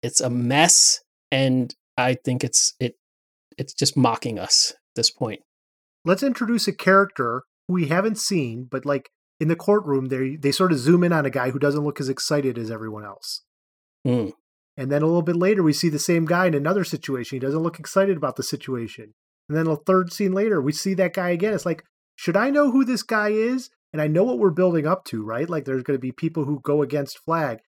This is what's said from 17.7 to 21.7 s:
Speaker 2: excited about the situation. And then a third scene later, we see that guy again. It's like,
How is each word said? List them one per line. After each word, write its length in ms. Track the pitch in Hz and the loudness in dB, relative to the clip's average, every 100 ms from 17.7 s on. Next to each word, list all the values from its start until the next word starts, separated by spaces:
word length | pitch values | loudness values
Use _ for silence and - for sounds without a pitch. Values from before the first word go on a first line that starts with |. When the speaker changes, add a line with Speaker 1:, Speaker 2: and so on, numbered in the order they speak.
| 165 | -6
Speaker 2:
excited 380 | 156 196 196 175 | -4 0 2 0
about 200 | 139 - | -2 -4
the 60 | |
situation. 680 | - 147 - 127 110 - 107 _ _ _ _ | -6 -8 -6 -6 -8 -12 -20 _ _ _ _
And 100 | 151 | -2
then 80 | 160 | 0
a 100 | 151 | -2
third 360 | - 185 175 | 2 2 2
scene 200 | - 202 | -2 0
later, 280 | 185 220 190 | 0 2 2
we 120 | 139 | 0
see 220 | 151 196 | -2 -2
that 180 | 185 180 | 0 0
guy 180 | - 175 | 0 -2
again. 220 | 175 208 | 0 0
It's 140 | 202 | -2
like, 180 | 175 | -2